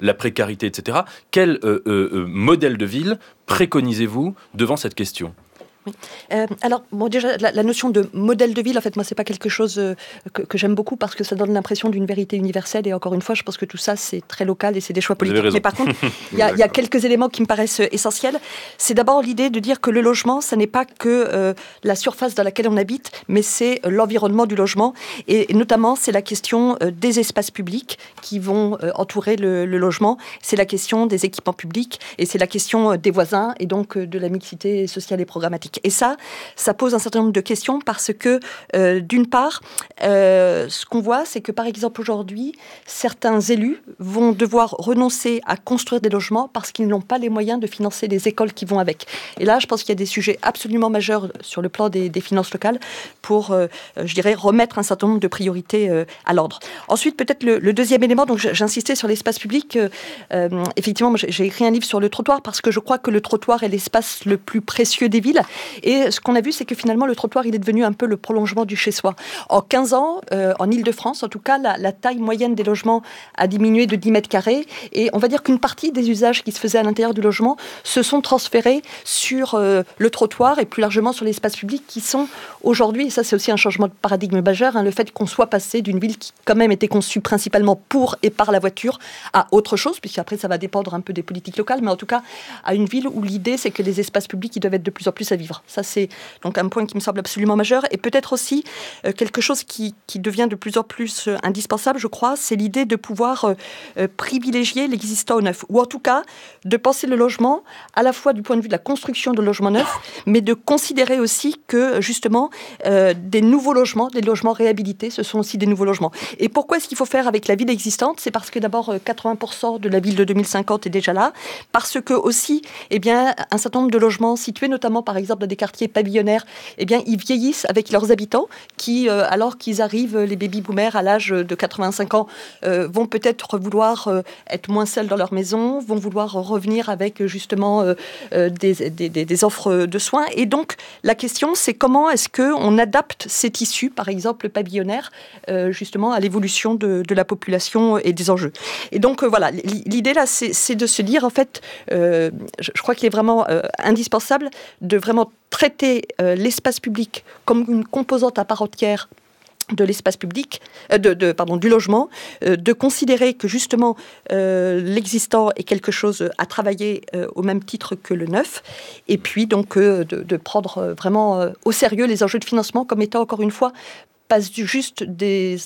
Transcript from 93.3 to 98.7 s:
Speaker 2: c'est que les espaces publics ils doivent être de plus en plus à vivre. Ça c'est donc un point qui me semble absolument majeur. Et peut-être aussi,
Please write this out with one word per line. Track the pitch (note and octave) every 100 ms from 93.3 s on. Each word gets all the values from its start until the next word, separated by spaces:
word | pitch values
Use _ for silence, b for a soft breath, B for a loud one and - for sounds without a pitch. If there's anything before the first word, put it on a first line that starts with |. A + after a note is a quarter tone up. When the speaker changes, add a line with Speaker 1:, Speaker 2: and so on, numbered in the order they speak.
| G3 F#3 B3
Speaker 2:
c'est | A3+
que | -
les | G3 F#3+
espaces | G3 G3+ G3
publics | F#3+ A3+
ils | A3+
doivent | G3
être | F#3+
de | F3
plus | F#3+ G3
en |
plus | - G#3+
à | F3+
vivre. | E3 E3 _
Ça | -
c'est | F#3+ G#3 G3 B B B
donc | F3 G3+
un | F#3+
point | A3+
qui | G#3+ G3+
me |
semble | G#3 G3
absolument | F#3+ G3+ G#3 G#3
majeur. | G#3 B3+ C4+
Et | F#3+
peut-être | A#3+ C4+ -
aussi, | B3+ - C#4 B